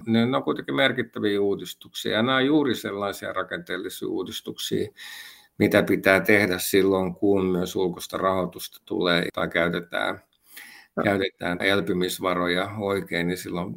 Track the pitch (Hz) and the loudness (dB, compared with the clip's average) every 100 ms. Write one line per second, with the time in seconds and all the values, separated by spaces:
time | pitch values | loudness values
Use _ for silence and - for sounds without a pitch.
0 | 117 113 120 135 131 135 - 139 135 123 | 0 2 2 0 -2 -4 -4 0 0 0
1 | 117 117 107 101 101 98 92 - - - | -6 -4 0 2 0 -2 -6 -16 -16 -8
2 | 110 104 123 131 135 151 139 104 107 98 | -2 0 2 2 4 4 2 0 -4 -4
3 | 101 95 98 92 90 - 175 90 90 - | -6 -6 -8 -6 -6 -8 -6 -6 -6 -6
4 | 98 92 92 110 - - - 107 98 - | -6 -4 -6 -8 -10 -8 -4 -2 -4 -8
5 | - - - - _ - 104 104 90 92 | -18 -18 -18 -20 _ 0 4 4 4 2
6 | 95 95 92 104 101 90 - 98 95 95 | 6 6 6 4 4 0 2 4 4 4
7 | 92 87 101 98 92 90 90 95 92 85 | 0 0 2 4 2 0 -2 -2 -2 -4
8 | - 90 95 95 90 92 - - - 92 | -8 -2 0 2 -2 -6 -14 -14 -6 -2
9 | 90 87 - - 87 87 85 87 87 - | 2 2 0 -2 -2 2 2 0 -4 -4
10 | 67 101 - _ _ - - - - - | -4 -4 -12 _ _ -20 -20 -20 -12 -2
11 | 107 98 95 - 87 87 98 101 92 90 | 0 0 -2 -4 -6 -2 0 0 0 0
12 | 90 90 92 90 90 90 98 107 101 98 | -2 -2 -2 0 0 0 -2 -4 -2 -2
13 | 87 87 87 90 95 90 90 | -2 -2 -2 -4 -6 -6 -6